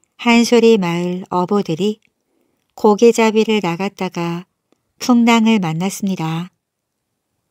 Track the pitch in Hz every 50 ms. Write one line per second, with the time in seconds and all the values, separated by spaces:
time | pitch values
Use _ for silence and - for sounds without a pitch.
0 | _ _ _ _ - 240 233 233 233 226 247 233 226 226 226 208 180 170 170 175
1 | 175 180 180 185 185 - - 180 180 180 208 202 190 - 160 151 190 214 214 _
2 | _ _ _ _ _ _ _ _ _ _ _ _ _ _ _ - - 214 208 190
3 | 233 233 226 - 226 220 202 220 214 220 220 208 190 170 170 170 190 202 196 -
4 | 190 180 - 175 170 170 170 170 185 _ _ _ _ _ _ _ _ _ _ -
5 | - - 247 240 233 233 233 233 220 226 226 220 180 160 160 160 180 196 190 -
6 | - 196 185 175 160 160 165 165 180 180 _ _ _ _ _ _ _ _ _ _
7 | _ _ _ _ _ _ _ _ _ _